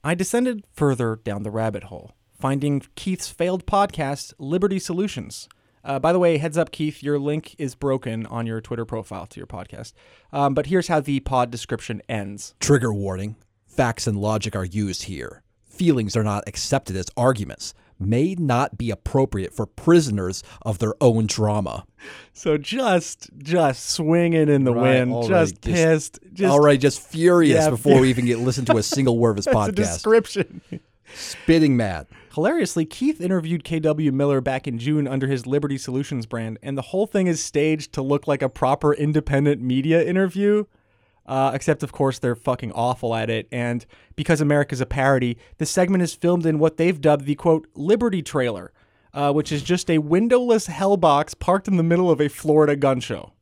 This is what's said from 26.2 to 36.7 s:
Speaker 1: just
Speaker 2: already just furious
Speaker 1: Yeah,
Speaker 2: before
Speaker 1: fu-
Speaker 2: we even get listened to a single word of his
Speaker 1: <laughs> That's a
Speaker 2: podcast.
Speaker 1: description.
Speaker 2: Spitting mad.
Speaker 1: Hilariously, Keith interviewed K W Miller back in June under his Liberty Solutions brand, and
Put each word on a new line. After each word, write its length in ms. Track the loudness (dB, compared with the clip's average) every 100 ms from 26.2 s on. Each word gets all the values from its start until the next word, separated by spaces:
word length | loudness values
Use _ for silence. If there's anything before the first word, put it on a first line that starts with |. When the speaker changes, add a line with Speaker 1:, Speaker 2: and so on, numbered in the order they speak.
| -20
Speaker 1:
just 180 | -2 4
Speaker 2:
already 260 | 6 6 6
just 220 | 2 0
furious 640 | -10 2 6 6 6 6
Speaker 1:
Yeah, 60 | 4
Speaker 2:
before 260 | 2 6 6
Speaker 1:
fu- 40 |
Speaker 2:
we 60 | 6
even 140 | 2
get 140 | 0 0
listened 280 | 0 -2 0
to 100 | 0
a 40 |
single 360 | 2 0 2 4
word 140 | 2
of 40 | 2
his 80 |
Speaker 1:
<laughs> 20 | 0
That's 100 | 0
a 20 |
Speaker 2:
podcast. 160 | 0
Speaker 1:
description. 880 | 0 -2 -2 4 2 2 -6 -6 -8 _ -16 _ _ _
Speaker 2:
Spitting 640 | -16 -14 -6 2 4 6 2
mad. 300 | 0 -6 -12 -20 -12
Speaker 1:
Hilariously, 520 | -2 0 0 -2 -2 -4
Keith 340 | -2 -4 -2
interviewed 440 | -2 -2 -2 -6
K 160 | -4 -2
W 320 | 0 0 0
Miller 280 | 0 0 0
back 260 | -2 -4 -6
in 100 | -6
June 280 | -2 -2 0
under 180 | -2 -2
his 200 | -4 -2
Liberty 300 | -2 -2 -6
Solutions 480 | -4 -6 -4 -8
brand, 340 | -6 -8 -8 -10
and 160 | -8